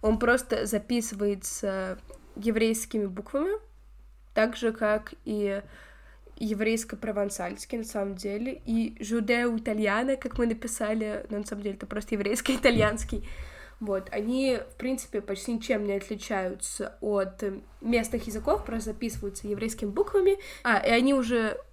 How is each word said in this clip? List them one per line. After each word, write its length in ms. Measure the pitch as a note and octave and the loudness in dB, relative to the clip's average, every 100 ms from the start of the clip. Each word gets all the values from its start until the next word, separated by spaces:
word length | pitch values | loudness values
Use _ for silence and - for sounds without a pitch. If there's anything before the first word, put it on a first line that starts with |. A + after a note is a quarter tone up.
Он 160 | G#3+ G#3+ | 4 4
просто 480 | A#3 B3+ B3+ A3 G#3+ | 6 4 4 0 2
записывается 1300 | G#3+ - A#3+ A3+ G3+ G#3 G3+ - - G#3 F#3+ F#3+ F#3 - - - | -2 2 0 0 0 0 0 -4 -4 -2 -2 -4 -6 -12 -20 -16
еврейскими 720 | - G#3+ A3 A3+ A3 - A3 G3+ | -4 0 4 4 2 0 -2 -2
буквами, 460 | F#3 G3+ C#4 E4 G#4+ - - - - - - - | -4 -4 -2 0 -2 -6 -20 -20 -20 -20 -20 -4
так 220 | - A3 A#3 | 2 2 2
же, 160 | A#3 | -2
как 420 | A3+ G#3+ G#3+ G#3+ - | 0 2 2 -2 -14
и 380 | - G#3 G3+ G3 - - - - - - - - | -6 -2 0 -2 -6 -18 -20 -20 -20 -20 -20 -6
еврейско-провансальский, 1400 | A3+ G#3 A3 A3+ A3+ G#3 A3 G#3 G3+ G3 F3 G3 - A#3+ | -4 0 2 2 -2 -6 -4 0 -2 -2 -6 -6 -6 -6
на 60 | |
самом 300 | A3 A3 G3 | -4 -4 -4
деле, 460 | F#3 G3+ G3+ B3 - - | -4 -4 -4 -4 -6 -2
и 280 | A3+ A3+ - | 0 0 -2
жудео-итальяно, 1120 | G#3 A#3 G#3 A#3+ A#3+ A3+ A3+ G#3+ G#3+ G#3 B3+ C4+ | -2 0 2 2 4 0 -2 0 2 2 2 0
как 220 | C4 - | -2 0
мы 80 | A#3 | 0
написали, 800 | A3+ A#3 - G#3+ A3 G#3+ G#3 - | 0 -4 -4 0 0 -2 -4 -4
но 80 | G#3 | -6
на 80 | G#3 | -4
самом 160 | G#3 | -6
деле 140 | G#3 G3 | -6 -6
это 100 | - | -6
просто 280 | G#3 G#3 | -6 -2
еврейско-итальянский. 1120 | G#3 G3+ A#3 - C4 C4+ A#3 G#3+ A3 - A3 - - - - - - | 0 0 0 0 4 4 6 4 2 -4 -4 -6 -10 -12 -12 -18 -10
Вот, 280 | G#3 G3 F#3 | -2 -2 -2
они, 480 | - G#3+ B3+ C4+ B3 - | -4 0 2 2 0 -2
в 60 | - | -6
принципе, 440 | B3+ C4 - G#3+ | -2 -2 -2 -6
почти 320 | G#3 G3 - | -4 -6 -2
ничем 320 | A#3 A3+ A3 | -4 0 0
не 100 | G#3 | 2
отличаются 1000 | G3 G3 G#3+ - G3+ F#3 F#3+ - - G3 - | -2 -2 -8 -4 -2 -2 -4 -8 -6 -8 -4
от, 420 | - G3+ F#3+ F#3 | 0 0 0 -2
э, 180 | G#3 G3 - - | -6 -6 -12 -8
местных 440 | A3+ A#3 A3+ A#3+ A3+ | 0 2 2 -2 -4
языков, 380 | G#3+ A3 G4+ | -4 2 2
просто 280 | - A3+ A3 | 2 -4 -4
записываются 540 | G#3+ A#3 - G3+ F#3+ G#3 | -4 -4 -4 -8 -6 -4
еврейскими 440 | G#3 A3 A3+ G#3 | -2 -2 -2 -4
буквами. 480 | G3+ G#4 G4+ F#4 G4 - - | 0 4 6 6 4 -2 -4
А, 140 | B3 A3+ | 4 4
и 120 | - | 6
они 220 | A#3+ C4 | 6 6
уже 460 | C#4 A#3 A#3+ A3 - - | 4 4 2 2 -2 -10